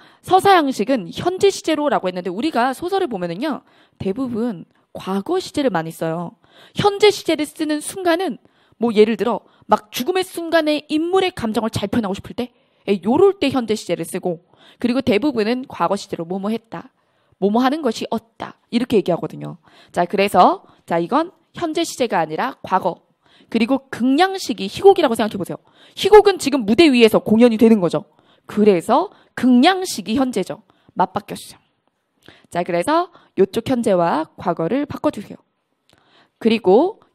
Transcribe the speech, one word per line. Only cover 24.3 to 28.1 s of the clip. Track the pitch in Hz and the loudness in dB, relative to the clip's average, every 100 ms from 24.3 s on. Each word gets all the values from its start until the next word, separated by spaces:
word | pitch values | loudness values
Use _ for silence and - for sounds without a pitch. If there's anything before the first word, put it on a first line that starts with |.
| 381 - 196 190 | -2 -8 -8 -8
희곡이라고 | - 392 381 294 | 2 4 6 2
생각해보세요. | 226 214 196 170 147 _ _ - - | 0 -4 -4 -10 -12 _ _ -20 -4
희곡은 | 381 415 403 370 | 6 8 8 2
지금 | 277 269 | 0 -2
무대 | 202 233 330 | 2 4 6
위에서 | 247 220 170 | 6 4 4
공연이 | - 214 247 214 | 2 4 4 6
되는 | 226 220 | 4 4
거죠. | 170 151 - | 2 -2 -8